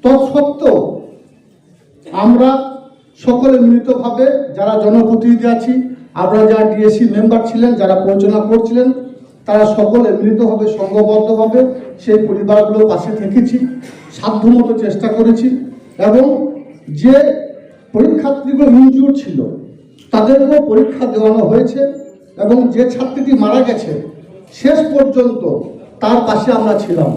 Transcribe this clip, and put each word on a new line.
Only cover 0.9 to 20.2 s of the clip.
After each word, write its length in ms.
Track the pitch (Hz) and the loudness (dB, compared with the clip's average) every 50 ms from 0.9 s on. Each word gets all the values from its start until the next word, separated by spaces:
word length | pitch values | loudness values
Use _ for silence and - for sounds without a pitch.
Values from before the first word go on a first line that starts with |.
| - - - - - - _ _ _ _ _ _ _ _ _ _ _ _ _ _ _ _ _ | -8 -12 -16 -18 -20 -20 _ _ _ _ _ _ _ _ _ _ _ _ _ _ _ _ _
আমরা 420 | - - 190 208 240 240 240 254 262 269 269 - - - - - - _ _ _ _ _ _ | -12 -6 0 2 4 4 6 4 2 2 0 -4 -8 -14 -16 -20 -20 _ _ _ _ _ _
সকলে 340 | - 254 240 247 262 269 262 247 240 | -2 -2 0 2 2 2 4 4 4
মিলিতভাবে, 600 | 233 233 240 - - 254 247 240 233 - 247 262 277 285 285 277 - - | 4 4 2 2 0 -2 -2 -2 -6 -2 0 0 0 0 -2 -4 -6 -6
যারা 160 | 190 196 214 220 214 214 | -4 -4 -2 -2 0 0
জনপ্রতিনিধি 640 | 208 220 233 220 220 233 220 226 240 233 220 233 233 233 | 2 2 2 2 2 0 0 2 2 2 2 2 -2 -2
আছি, 180 | 233 - 254 254 254 254 - - - - - _ 160 | -2 -2 -2 -2 -4 -4 -6 -12 -16 -20 -16 _ -4
আপনারা 240 | 185 185 208 214 220 214 | -4 0 2 2 2 4
যারা 140 | 220 220 214 214 | 4 2 2 0
ডিএসসি 340 | 208 208 214 214 214 220 240 202 202 | 0 2 0 0 2 2 0 0 0
মেম্বার 260 | 208 220 233 233 226 - - | 2 2 2 2 0 -2 -2
ছিলেন, 220 | - 226 233 247 226 - | -2 0 0 0 0 0
যারা 140 | 196 185 185 185 190 | 0 0 0 0 0
পরিচালনা 360 | 196 196 196 196 202 214 214 208 214 | 0 0 2 0 0 0 0 0 0
করছিলেন, 360 | 226 226 226 226 233 247 254 254 254 - - - - - - - _ _ _ | 0 0 0 0 0 0 0 0 -2 -4 -8 -16 -18 -20 -20 -20 _ _ _
তারা 180 | - 208 214 214 214 214 | -2 0 2 2 2 2
সকলে 320 | 208 208 208 220 240 233 202 - - | 0 0 2 2 2 2 2 0 0
মিলিতভাবে, 460 | 208 214 220 220 233 214 214 208 214 214 220 | 0 0 0 0 0 -2 -2 -2 -2 -4 -4
সংঘবদ্ধভাবে 840 | 208 196 190 202 214 214 214 214 214 214 226 226 214 220 220 220 254 262 254 - - - - - - - | -4 -6 -4 0 0 2 2 2 0 0 0 0 0 0 0 2 2 0 0 -2 -8 -14 -16 -18 -12 -2
সেই 160 | - 214 214 214 | 0 0 0 2
পরিবারগুলোর 640 | 202 190 208 202 202 208 214 208 208 214 214 214 214 | 0 -4 -2 0 2 2 2 2 2 2 0 0 0
পাশে 200 | 214 - - 233 214 214 | 0 -4 -4 -6 -8 -6
থেকেছি, 360 | 196 196 202 247 247 247 226 254 254 - - - - - - - - - - | -6 -2 0 0 0 0 -2 -4 -4 -6 -8 -12 -16 -18 -20 -20 -20 -20 -18
সাধ্যমতো 560 | - - 220 214 208 - 233 247 240 208 220 220 214 208 | -10 -8 -6 -6 0 2 2 2 2 2 0 -2 -4 -4
চেষ্টা 240 | 202 196 196 - 220 214 | -4 -6 -4 -4 -4 -2
করেছি। 300 | 233 220 226 233 233 254 254 254 - - - - - - - - - 269 | 0 2 2 2 0 0 -2 -4 -4 -8 -12 -18 -20 -20 -20 -8 -4 -2
এবং 160 | 214 214 254 269 294 269 - - - - - - - - - - - 151 147 | 0 2 2 2 2 0 -2 -4 -8 -10 -12 -18 -20 -20 -20 -16 -14 -10 0
যে 140 | - 254 269 285 294 294 - - - - - - - - - _ _ _ - | 2 4 4 6 4 2 0 -4 -8 -12 -16 -20 -20 -20 -20 _ _ _ -2
পরীক্ষার্থীগুলো 720 | 214 262 311 320 302 - 277 277 277 - 262 285 - 285 254 240 254 | 0 0 2 0 0 -2 -2 -4 -4 -2 -2 0 2 4 4 6 6
ইনজিওর্ড 360 | 262 262 254 269 269 277 285 - | 6 6 4 4 2 2 0 -2
ছিল, 180 | - - 160 135 113 104 - - - - - - - _ _ _ _ _ - | -4 -6 -6 -6 -6 -6 -10 -14 -18 -20 -20 -20 -20 _ _ _ _ _ 0
তাদেরকেও 480 | 220 | 0